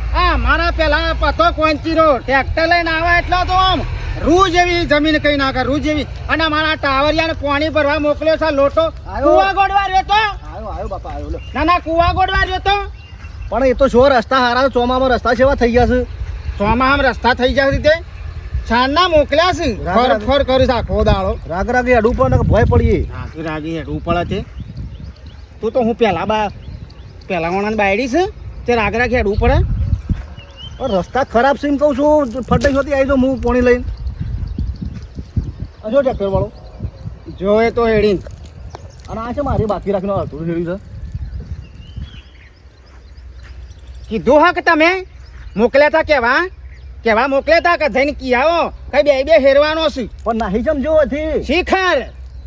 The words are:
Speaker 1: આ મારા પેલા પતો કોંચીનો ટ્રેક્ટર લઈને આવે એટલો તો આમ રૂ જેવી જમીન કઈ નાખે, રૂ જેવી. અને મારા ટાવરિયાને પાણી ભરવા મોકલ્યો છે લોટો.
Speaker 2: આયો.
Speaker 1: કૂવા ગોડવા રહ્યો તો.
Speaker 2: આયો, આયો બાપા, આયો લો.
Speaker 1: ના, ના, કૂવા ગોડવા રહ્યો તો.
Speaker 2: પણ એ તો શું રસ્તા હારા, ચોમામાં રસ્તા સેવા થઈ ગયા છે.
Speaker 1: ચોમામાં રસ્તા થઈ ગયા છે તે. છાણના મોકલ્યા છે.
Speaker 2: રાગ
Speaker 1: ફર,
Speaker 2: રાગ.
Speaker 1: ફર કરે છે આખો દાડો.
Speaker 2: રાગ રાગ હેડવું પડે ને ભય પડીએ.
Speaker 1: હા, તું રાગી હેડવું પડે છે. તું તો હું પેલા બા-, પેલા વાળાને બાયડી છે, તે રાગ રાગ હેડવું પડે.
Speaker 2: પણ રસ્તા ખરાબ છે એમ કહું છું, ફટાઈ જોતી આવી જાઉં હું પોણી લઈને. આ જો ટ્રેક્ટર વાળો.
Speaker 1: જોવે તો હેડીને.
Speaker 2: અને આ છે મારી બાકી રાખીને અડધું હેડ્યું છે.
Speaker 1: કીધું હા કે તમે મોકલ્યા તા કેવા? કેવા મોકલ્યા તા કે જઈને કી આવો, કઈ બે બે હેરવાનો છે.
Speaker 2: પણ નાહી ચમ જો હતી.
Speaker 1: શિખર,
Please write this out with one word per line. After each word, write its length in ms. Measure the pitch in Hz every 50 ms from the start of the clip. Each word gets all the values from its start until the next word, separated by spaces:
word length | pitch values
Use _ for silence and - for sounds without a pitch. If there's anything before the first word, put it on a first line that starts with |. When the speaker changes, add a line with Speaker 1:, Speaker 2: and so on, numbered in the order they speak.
| - - -
Speaker 1:
આ 220 | 320 359 349 311
મારા 360 | 254 233 262 285 330 339 339
પેલા 420 | 320 320 320 302 294 320 330 330 311 -
પતો 260 | 311 294 285 - 330 339
કોંચીનો 640 | - 302 311 311 302 - - 330 320 320 320 311 269 220
ટ્રેક્ટર 500 | - 247 269 269 - - - 320 330 330
લઈને 220 | 349 349 339 330
આવે 280 | 320 320 339 349 349 349
એટલો 260 | 339 - 349 359 349
તો 80 | -
આમ 280 | 370 370 381 381 349 285 - - - - - - - - -
રૂ 240 | 254 339 370 392 370
જેવી 380 | 320 349 359 359 349 349 339
જમીન 340 | 247 294 294 294 311 302 294
કઈ 160 | 294 294 294
નાખે, 260 | 277 269 269 247 247
રૂ 160 | 254 226 277 302
જેવી. 280 | 247 302 302 294 226 - - - - -
અને 200 | 269 302 320 311
મારા 280 | 302 311 311 311 311
ટાવરિયાને 560 | - - 277 269 269 285 302 311 320 320 330
પાણી 360 | 311 - 254 285 285 285 311 320
ભરવા 300 | 262 302 294 285 302 311
મોકલ્યો 380 | 294 294 285 - 302 311 320
છે 140 | - 311 320
લોટો. 320 | 294 277 277 277 - 320
Speaker 2:
આયો. 460 | 330 320 - - - 180 190 226 269 302
Speaker 1:
કૂવા 240 | 349 381 381 392
ગોડવા 340 | 370 392 392 381 392 403 392 381
રહ્યો 140 | 381 381
તો. 120 | - - 403
Speaker 2:
આયો, 540 | 427 440 415 381 - - - 165 196 220 202
આયો 200 | 165 170 208 -
બાપા, 220 | 190 175 - 160
આયો 200 | 151 147 147 -
લો. 80 | 160 165 - - -
Speaker 1:
ના, 100 | 254 311
ના, 140 | 330 349 339
કૂવા 340 | - 302 330 339 339 359
ગોડવા 320 | 349 370 381 370 381 381 359
રહ્યો 140 | 349 320 320
તો. 180 | - 392 403 403 392 370 - - - - - - - - - - - -
Speaker 2:
પણ 180 | 190 233 269
એ 80 | 262 240
તો 140 | - 277 240
શું 200 | 190 240 262 277
રસ્તા 280 | 262 233 - - 262 269
હારા, 300 | 247 240 240 247 277 262
ચોમામાં 420 | - 247 240 247 254 254 262 262
રસ્તા 240 | 240 208 - 226 254
સેવા 200 | 208 262 277 277
થઈ 180 | - 247 247
ગયા 140 | 226 247 240
છે. 200 | 220 247 254 240 - - - - - - - - - - -
Speaker 1:
ચોમામાં 420 | 202 214 220 247 254 262 277 294
રસ્તા 340 | 269 254 214 - - 233 254
થઈ 180 | - 247 262 233
ગયા 160 | 269 269 277
છે 80 | 269 -
તે. 160 | 123 294 320 339 359 - - - - - - - - - - - - -
છાણના 380 | 226 240 254 269 294 330 370 359
મોકલ્યા 440 | 320 302 277 - 277 311 349 370
છે. 320 | 349 294 339 262 202 - 143
Speaker 2:
રાગ 140 | 165 185 220
Speaker 1:
ફર, 100 | 247 262
Speaker 2:
રાગ. 140 | 226 214
Speaker 1:
ફર 220 | 214 233 277 285 262
કરે 220 | 247 262 254 262
છે 60 | 247
આખો 320 | 247 220 190 - 190 208 214
દાડો. 340 | 214 202 196 190 196 220 - - 135
Speaker 2:
રાગ 220 | 160 185 202 214
રાગ 180 | 240 254 240 247
હેડવું 280 | 254 233 208 240 247
પડે 200 | 233 262 254 254
ને 60 | 247
ભય 220 | - 175 190 214 240
પડીએ. 340 | - 240 240 233 226 208 147 127
Speaker 1:
હા, 220 | - - - - - -
તું 100 | 160 160
રાગી 320 | 160 156 156 151 160 165 160
હેડવું 260 | 139 139 151 151 -
પડે 200 | 170 170 175 170
છે. 200 | 170 185 208 233 - - - - - - - - - - - - - - - - - - - - - - -
તું 120 | 208 226
તો 80 | - 262
હું 140 | 233 226 233
પેલા 320 | - 233 208 180 165 190
બા-, 260 | 202 214 214 208 190 - - - - - - - - - - - - - - - -
પેલા 220 | 190 170 160 170
વાળાને 260 | 180 196 202 214 220
બાયડી 320 | 214 202 196 196 214 277 240
છે, 140 | 247 339 370 427 - - - - - - -
તે 80 | 233 240
રાગ 200 | 233 208 202 190
રાગ 180 | 226 247 226
હેડવું 260 | 240 247 214 196 208 -
પડે. 180 | 233 247 277 - 262 - - - - - - - - - - - - - - - - - - - - - - -
Speaker 2:
પણ 120 | 247 262
રસ્તા 340 | 202 180 170 - - 247 269
ખરાબ 320 | - - 226 240 277 285
છે 120 | - - 294
એમ 80 | 285 247
કહું 180 | 294 302 262
છું, 460 | 247 294 302 302 302 285 226 208 262
ફટાઈ 300 | 220 - 285 247 240 285
જોતી 220 | 262 277 269 294 285
આવી 120 | 269 269
જાઉં 140 | 269 285 262
હું 200 | 254 269 262 226
પોણી 200 | 233 240 240 247
લઈને. 240 | 247 247 247 247 247 - - - - - - - - - - - - - - - - - - - - - - - - - - - - - - - - - - - - - - - -
આ 60 | -
જો 100 | 247 277
ટ્રેક્ટર 260 | 254 262 202 160 196
વાળો. 260 | 196 190 190 196 220 - - - - - - - - - - - - - - - - - -
Speaker 1:
જોવે 300 | 180 202 208 220 226 233
તો 160 | 226 240 233
હેડીને. 340 | 226 220 208 202 214 190 165 - - - - - - - - - - - - - - - - - -
Speaker 2:
અને 120 | 185 220
આ 120 | 226 240
છે 80 | 233 294
મારી 260 | 277 262 226 202 214
બાકી 260 | 214 196 165 - 190
રાખીને 200 | 196 185 180 202
અડધું 360 | 196 180 151 139 131 147 165 170
હેડ્યું 180 | 165 170 175
છે. 100 | 160 185 208 - - - - - - - - - - - - - - - - - - - - - - - - - - - - - - - - - - - - - - - - - - - - - - - - - - - - - - - - - - - - - - - - - -
Speaker 1:
કીધું 340 | 214 214 151 226 285 294
હા 100 | 320 359
કે 100 | 320 349
તમે 440 | - 359 330 302 320 339 381 381 370 - - - - - - - - - -
મોકલ્યા 340 | 185 226 226 - 277 294 302
તા 120 | 311 320
કેવા? 380 | 302 - 294 269 233 240 269 320 349 381 - - - - - - - - - - -
કેવા 240 | 226 208 220 254 285
મોકલ્યા 320 | 269 277 - 285 320 339
તા 160 | 269 349 349
કે 120 | - 302 269
જઈને 240 | 196 269 277 294
કી 220 | 254 - 262 254 247
આવો, 380 | 240 277 320 339 330 269 185 - - - -
કઈ 120 | - 277
બે 220 | 302 294 277 262 277
બે 140 | 302 330 294
હેરવાનો 500 | 254 277 269 285 302 302 320 320 320 285
છે. 160 | 226 269 208 - - - -
Speaker 2:
પણ 120 | 208 233
નાહી 260 | 214 226 196 185 240
ચમ 160 | 226 302 311 277
જો 160 | 240 311 320 311 285
હતી. 360 | 202 262 302 311 320 294 196 -
Speaker 1:
શિખર, 540 | - 285 359 - - - 381 370 359 320 262 214 - - - - - - - -